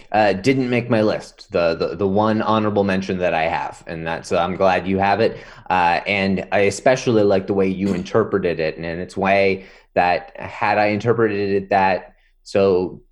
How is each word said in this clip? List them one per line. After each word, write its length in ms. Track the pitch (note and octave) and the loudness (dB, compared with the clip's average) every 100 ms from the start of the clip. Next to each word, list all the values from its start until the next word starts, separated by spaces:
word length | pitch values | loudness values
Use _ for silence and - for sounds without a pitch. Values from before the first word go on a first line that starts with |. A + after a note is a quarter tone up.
| - | -2
uh, 220 | G#2+ G#2 | 2 2
didn't 360 | F#2+ C3 C3+ B2 | 2 0 0 0
make 200 | B2 A#2+ | -2 0
my 120 | A2 | 0
list, 480 | G#2+ D2 - - - | 2 -2 -8 -20 -4
the, 220 | F2+ E2+ | 0 0
the, 220 | E2 E2 E2+ | 0 -4 -2
the 120 | G2 | 0
one 340 | G2+ A2 G#2+ | 2 2 0
honorable 420 | F2 A2 G#2+ G#2 | 0 0 2 0
mention 340 | G2 F#2+ F#2+ F#2 | 0 0 -2 -2
that 140 | F2+ | 0
I 100 | E2 | 0
have. 380 | E2 D#2+ C2+ - - | -2 -2 -6 -12 -12
And 180 | E2 E2 | -10 -8
that, 220 | E2 - | -8 -2
so 100 | F2+ | -2
I'm 200 | F2 F2 | 0 2
glad 280 | F#2+ F#2 F2 | 2 2 0
you 140 | F#2+ | 0
have 220 | G2 G2+ | 2 2
it. 160 | A2 - - - - | 0 -2 -16 -12 -2
Uh, 320 | F2+ F2 E2+ - | 0 2 0 -2
and 400 | G2+ G2 F#2 - | -2 0 -2 -2
I 80 | G2+ G2+ - | 0 0 2
especially 480 | C3 B2+ B2+ A2 | 0 2 2 2
like 240 | G2+ F#2+ F#2+ | 4 2 0
the 60 | |
way 140 | G2 F#2+ | 0 0
you 260 | F2+ G2 | 0 -2
interpreted 680 | F2+ F#2+ A2+ G#2 G2+ F2+ D#2+ | -2 -2 -2 0 -2 -2 -2
it. 160 | D#2 D#2 | -4 -4
And 100 | E2+ | -8
in 140 | E2+ | -8
its 160 | F2+ G2 | -8 -2
way 500 | F#2+ G2 G2 F#2+ - - _ | 2 4 2 0 -8 -20 _
that 440 | F#2+ F2+ E2+ - - | 0 2 0 -4 -14
had 400 | G2 - G#2+ G#2 | -12 -4 0 2
I 100 | G#2 | 2
interpreted 640 | G#2 A#2 A2+ A2 G2+ G2+ | 0 0 2 0 0 -2
it 180 | G2 F#2+ | -2 0
that 460 | G2 F#2+ F2+ - _ _ _ | 2 2 0 -4 _ _ _
so 580 | - G2+ G2 F2+ F2 - _ | -4 2 4 2 -2 -8 _